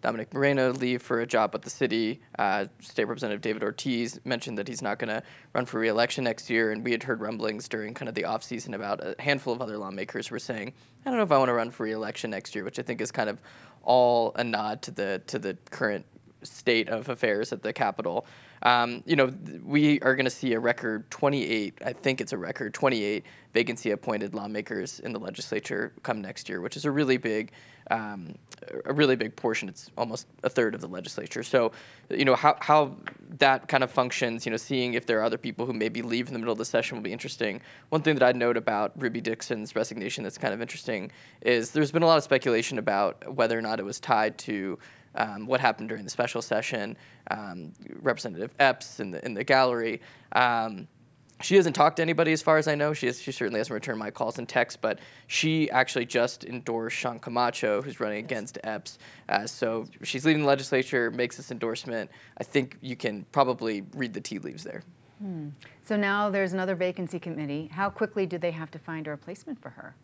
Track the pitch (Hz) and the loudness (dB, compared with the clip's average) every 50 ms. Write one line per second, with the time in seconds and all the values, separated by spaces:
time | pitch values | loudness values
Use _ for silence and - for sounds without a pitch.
0 | - 113 113 113 110 - - 139 139 139 139 135 131 127 123 135 131 123 123 123 | 0 -2 -2 -2 -6 -6 -2 2 4 4 6 6 4 2 2 0 0 0 0 0
1 | - - 120 117 117 120 - 113 107 104 - 107 - - - - 135 123 113 113 | 0 -2 0 0 0 2 4 4 4 4 0 -4 -8 -8 -4 0 0 2 2 2
2 | 113 107 123 - - _ - - 101 101 95 104 98 - - _ - - - - | 0 0 -2 -4 -10 _ -2 0 2 2 2 2 0 -4 -8 _ -18 -8 -2 -2
3 | 113 104 117 - 123 110 104 101 - 113 107 107 107 104 107 - - 135 123 117 | -2 -2 -2 -4 -4 -4 -4 -2 -2 -4 -2 -2 -2 -4 -4 -4 -2 -2 0 0
4 | 120 113 - - _ 127 127 113 - 131 117 104 101 135 117 - - 104 104 - | 0 -2 -4 -8 _ -4 -4 -4 -4 -8 -6 -6 -6 -6 -8 -6 -4 -4 -4 -4
5 | 127 113 107 113 - - - - - _ _ - 123 - - 113 113 113 104 113 | -4 -4 -4 -6 -6 -10 -20 -20 -20 _ _ -4 -4 -2 -2 0 0 2 4 4
6 | 120 120 - - 131 117 110 - - - 120 113 113 110 107 107 120 127 120 113 | 2 2 0 -2 0 -2 -2 -2 -4 0 2 2 2 2 0 -2 -2 -2 -2 -2
7 | 120 131 123 110 107 104 113 110 110 110 107 107 120 - - 110 107 107 120 - | 0 -2 -4 -2 -2 -6 -4 -2 -2 -4 -4 -4 -6 -6 -6 -6 -6 -6 -8 -8
8 | 135 117 - 107 85 85 110 113 - - 120 113 - - 104 101 107 101 101 - | -8 -6 -4 -4 -2 -2 -2 -4 -4 -6 -8 -8 -8 -8 -8 -6 -4 -4 -4 -4
9 | - 87 - - 120 143 143 135 - 131 117 120 127 107 107 104 101 95 95 98 | -4 -8 -8 -4 0 0 0 0 0 -4 -4 -4 -4 -6 -6 -8 -8 -8 -8 -8
10 | 95 - - 101 107 - 120 - - - 123 110 101 120 - _ - _ _ _ | -8 -6 -6 -8 -8 -6 -8 -8 -6 -6 -6 -6 -6 -10 -12 _ -20 _ _ _
11 | - 277 254 233 214 180 151 135 131 127 120 117 113 120 120 - 120 110 110 110 | -6 -4 0 0 4 6 6 6 6 6 4 2 0 -2 -4 -4 -4 -4 -2 -4
12 | 113 110 104 - - 117 104 95 - - - 104 92 98 - - 123 - 120 117 | -4 -6 -6 -6 -6 -6 -6 -6 -8 -6 -8 -6 -6 -6 -6 -6 -4 -4 -4 -4
13 | 107 101 - - 113 107 104 - _ - - - - - - - - - 123 127 | -4 -4 -2 -2 -2 -2 -2 -6 _ -20 -20 -20 -20 -20 -20 -8 2 4 6 6
14 | 123 123 120 117 117 - - - 120 117 113 104 107 107 107 - - - 92 - | 8 6 6 4 4 2 2 0 0 0 0 0 0 -2 -4 -6 -8 -10 -4 -2
15 | 101 98 98 92 - - - 113 92 98 90 - _ - - - 135 107 104 95 | -2 0 0 -2 -4 -4 -6 -4 -2 -4 -6 -6 _ -16 -6 -2 -2 -2 -2 -2
16 | - _ _ - _ - _ _ - - - - - 123 120 113 107 - 113 110 | -6 _ _ -20 _ -20 _ _ -18 -18 -18 -4 2 4 4 4 4 2 -2 -4
17 | - 139 123 - - 113 104 101 110 - - 98 - 107 - - 131 104 98 - | -2 -6 -2 0 2 2 2 2 0 -2 -4 -6 -4 -6 -2 0 0 0 0 -2
18 | - 87 85 113 - - - - - - - - - 120 123 120 120 120 120 - | -4 -2 -2 -2 -4 -6 -20 -20 -20 -20 -16 0 4 4 6 6 4 2 -2 -8
19 | - - 160 143 135 127 131 - - - 71 82 - - 143 147 151 151 147 139 | 0 2 4 6 6 4 2 -6 -12 -12 -12 -12 -6 2 4 4 6 6 6 6
20 | - 131 135 131 131 127 - - - 131 117 113 120 120 113 - - 117 110 107 | 6 4 4 4 2 0 0 -2 0 0 0 2 2 2 0 2 -2 -4 -4 -4
21 | - _ - - - 139 143 139 107 76 113 110 104 95 - - - 117 127 - | -6 _ -4 0 2 2 2 2 0 0 0 0 0 -2 -6 -6 -6 -6 -6 -2
22 | - 139 131 127 113 - - 101 87 85 - - 120 107 - - - 135 127 113 | 0 0 0 0 -2 -4 -4 -6 -4 -6 -6 -6 -6 -6 -4 2 2 2 4 4
23 | 104 101 104 107 - - - - - _ - 117 120 113 117 117 - 117 104 104 | 2 2 0 -2 -4 -8 -20 -20 -20 _ 2 2 2 2 0 -2 0 0 0 0
24 | - - 110 104 107 101 92 104 101 104 107 104 104 - 113 98 92 - - - | 0 -2 -2 -2 -2 -4 -4 -6 -6 -4 -6 -6 -4 -4 -4 -4 -4 -6 -8 -10
25 | - 117 117 110 110 90 - - - - 113 107 - - 104 98 - - - - | -8 -8 -8 -6 -8 -8 -8 -8 -8 -4 -4 -4 -4 -4 -4 -4 -4 -4 -6 -10
26 | _ - 117 110 98 95 - - - - 95 90 87 110 - 147 147 147 135 147 | _ -4 -4 -4 -4 -8 -10 -12 -10 -8 -6 -6 -6 -6 -8 -4 -2 0 0 2
27 | 151 131 131 123 - 117 110 107 110 - - - - - - - - - - 113 | 2 2 2 2 2 0 0 0 -2 -4 -12 -20 -20 -20 -20 -20 -4 -2 -2 -2
28 | 110 107 104 98 87 80 - - _ _ - - - - - - - - 139 147 | -2 -6 -10 -10 -12 -12 -14 -16 _ _ -20 -18 -14 -10 -10 -8 -4 -2 2 4
29 | 151 135 131 117 110 107 - - - 120 110 - - 95 85 - - - - - | 6 6 6 4 2 -6 -6 -2 -2 0 0 0 -4 -8 -10 -14 -20 -14 -6 -6
30 | 120 113 110 - - _ - - - 127 - - 120 110 - 78 78 73 90 90 | -4 -4 -4 -10 -10 _ -16 -4 -4 0 2 4 2 2 0 -4 -8 -8 -10 -10
31 | 90 - - - - - - 117 120 - - 131 120 117 - - - - - - | -10 -8 -10 -10 -10 -8 -8 -8 -6 2 2 4 4 4 0 -4 -20 -20 -20 -20
32 | - _ - - 139 135 127 - - 147 147 - - - 147 151 147 135 135 - | -10 _ -2 2 4 4 4 6 6 4 4 4 4 6 6 6 6 2 -2 -10
33 | - - - - - - - 139 139 135 135 131 - - - 135 127 123 - - | -14 -14 -14 -14 -18 -18 0 4 6 6 6 4 2 2 2 2 2 4 2 2
34 | 123 123 - - 131 120 113 117 - 120 110 110 - - 139 127 123 123 117 117 | 2 2 0 0 0 0 -2 -2 -4 -2 -2 -2 -2 0 0 0 0 0 0 -2
35 | - - 117 110 107 117 117 - - 117 107 - 120 127 113 107 107 110 113 117 | 0 2 2 2 2 2 0 -2 -4 -8 -6 -4 -4 -4 -2 -2 -2 -2 -2 -4
36 | 117 120 113 120 120 117 135 113 113 117 113 107 113 - - 117 117 - 131 113 | -4 -2 0 -2 -2 -2 -6 -4 -2 -2 -2 -2 -2 0 2 0 0 0 -6 -6
37 | 107 98 101 123 - 127 - - 117 107 95 - - - - - - _ - 160 | -6 -6 -6 -6 -8 -10 -4 -2 -2 -2 -2 -6 -12 -16 -20 -20 -8 _ -2 2
38 | 151 160 151 135 127 123 123 123 120 120 120 117 - - 107 104 107 98 - - | 4 4 6 8 8 6 8 6 2 2 2 2 0 0 0 2 0 -2 -2 -4
39 | 127 120 117 117 90 113 113 - - - 123 110 107 107 - 110 104 - 110 113 | -4 -4 -4 -2 -2 -2 -4 -4 -4 -6 -4 -4 -6 -4 -2 -2 -2 -2 -4 -6
40 | 95 110 - - 107 101 - - - 113 98 110 117 117 - - - - 117 101 | -6 -6 -6 -4 -6 -8 -8 -4 -4 -4 -2 -2 -6 -8 -8 -10 -6 -4 -4 -4
41 | 92 - - - - - - _ - 120 123 117 113 113 - 151 151 139 147 165 | -4 -8 -12 -18 -20 -20 -20 _ 2 4 4 4 2 0 2 2 2 4 4 4
42 | 170 165 165 156 151 - 139 131 - 135 117 113 117 - 139 117 113 - 101 98 | 6 8 6 6 6 4 2 4 4 4 2 4 2 0 -4 -2 0 2 2 4
43 | 101 90 - - - - 135 131 120 113 117 113 113 110 113 110 98 101 101 - | 2 2 0 -4 -10 -8 0 2 2 2 2 0 0 -2 -2 -2 -4 -6 -8 -8
44 | - - 127 107 110 110 95 - - - 110 101 95 98 87 - - - - - | 2 2 4 4 4 2 0 -4 -6 -4 -4 -4 -2 -4 -6 -8 -12 -20 -20 -20
45 | _ _ _ - 113 110 101 104 107 113 131 127 135 120 - - 110 113 113 107 | _ _ _ -2 -2 -2 -2 -10 -4 -2 0 4 4 2 2 2 -6 -8 -8 -8
46 | 101 90 - - 120 120 - 120 110 - 117 107 117 - - 113 101 104 113 - | -8 -10 -2 -2 -2 0 0 -4 -2 0 0 0 0 -2 -4 -4 -4 -4 -8 -12
47 | - - - - _ - - - 104 101 87 90 82 78 - _ - - - - | -16 -20 -20 -20 _ -6 -6 -6 -6 -12 -12 -12 -12 -14 -16 _ -18 -16 -16 -2
48 | - 131 120 - - 123 90 82 101 117 - - 143 135 123 - - - - - | 0 0 0 0 -4 -8 -6 -6 -8 -8 2 4 6 6 6 2 -6 -14 -8 -8
49 | 110 98 90 78 - 123 113 98 117 - 139 131 131 127 123 117 113 113 110 - | -8 -6 -6 -6 -6 -6 -6 -4 2 4 6 6 6 4 2 2 0 -2 -2 -4
50 | - - - - - _ - - 123 123 120 117 110 113 107 95 - - _ _ | -8 -18 -20 -20 -16 _ 2 4 4 4 4 2 -2 -2 -6 -8 -12 -14 _ _
51 | _ _ _ _ _ - - _ - - 190 196 180 165 139 175 147 160 156 - | _ _ _ _ _ -20 -18 _ -2 6 6 8 8 6 6 6 6 6 6 4
52 | 165 160 165 156 170 160 160 151 - 165 156 156 151 160 151 147 147 151 151 147 | 0 2 2 2 4 4 2 2 4 4 4 6 6 2 2 2 2 0 0 0
53 | - 123 123 - - - 131 - 123 104 117 107 110 - 117 107 - - 117 110 | 0 -2 -2 -2 -8 -8 -6 -4 -4 -2 0 -2 -4 -2 -4 -6 -4 -4 -6 -4
54 | 107 104 - - 123 110 - - 117 - - 127 120 - - - - 110 - - | -6 -8 -4 -4 -4 -4 -2 -6 -8 0 2 2 2 2 -2 -2 -2 -2 -2 -2
55 | - - - - - _ - - - 160 160 160 156 - - 127 127 - - 135 | -8 -20 -20 -20 -12 _ -2 0 2 2 4 2 2 4 4 4 4 4 2 -2
56 | 120 117 - 123 120 120 - - - - 120 123 113 - 117 113 113 113 - - | -2 2 2 2 2 2 0 -6 -10 -10 -10 -8 -4 -4 -4 -2 -2 -4 -4 -2
57 | - 127 117 113 - 135 117 120 123 120 120 - - 110 104 101 135 143 - - | -4 -4 -4 -4 -8 -4 0 2 2 2 0 0 0 0 0 0 -2 -4 -6 -4
58 | 113 107 104 107 113 - 131 113 104 123 - - - 110 110 101 - - - - | -4 -2 -2 -4 -4 -4 -6 -6 -6 -8 -10 -8 -8 -6 -6 -6 -8 -12 -16 -16
59 | - - - - - - - 98 107 117 - - 131 113 113 113 110 - - - | -20 -20 -20 -18 -4 0 0 0 0 -2 -4 -2 -2 -2 -2 -4 -6 -8 -12 -12
60 | - - - 131 135 160 160 151 151 143 143 139 135 - - 127 131 - - 127 | -8 -6 -4 0 4 4 4 4 6 4 4 4 2 0 2 0 2 2 0 2
61 | 120 113 117 120 120 131 - - 147 - 127 107 - 113 113 - - 131 117 113 | 2 0 0 -2 -2 -2 -4 -10 -10 -10 -8 -4 -4 -4 -4 -4 -6 -6 -6 -6
62 | 98 - - - - - _ - - - - 143 127 127 - - - 131 120 - | -6 -8 -12 -20 -20 -20 _ -10 -10 0 2 2 2 2 -6 -14 -10 -10 -8 -4
63 | - 120 104 101 - _ - 147 139 127 123 - 117 113 110 101 92 95 98 - | -4 -4 -4 -4 -10 _ 2 2 4 4 2 0 -2 -2 -2 -4 -6 -8 -6 -6
64 | 127 117 101 101 - - 110 95 - - - - 160 - - - - - - _ | -6 -4 -4 -8 -8 -6 -8 -6 -8 -8 -10 -10 -12 -12 -12 -12 -14 -16 -20 _
65 | _ _ _ _ 208 196 180 160 151 147 143 - - - - _ _ - 220 208 | _ _ _ _ -10 -8 -8 -8 -8 -10 -12 -14 -20 -20 -20 _ _ -2 0 2
66 | 202 196 196 208 208 208 190 202 190 185 175 190 185 185 190 165 180 185 180 - | 2 2 2 2 2 2 2 2 2 2 0 -2 0 -2 0 0 0 -2 0 -2
67 | 180 160 - 170 - 180 160 151 151 143 143 151 160 151 151 170 196 202 196 - | -6 -6 -6 -8 -6 -6 -6 -6 -4 -4 -4 -6 -6 -8 -4 -2 -2 -2 0 -2
68 | 220 208 - 214 190 170 175 170 160 175 160 160 160 151 - 156 - - 160 160 | -4 -2 0 -2 -2 -2 -2 -2 -4 -4 -4 -4 -10 -10 -12 -16 -12 -10 -8 -8
69 | 156 151 147 143 - - 185 - - - 277 - - - - - - - 135 _ | -6 -8 -10 -10 -10 -14 -14 -14 -10 -12 -12 -12 -12 -18 -16 -16 -18 -18 -18 _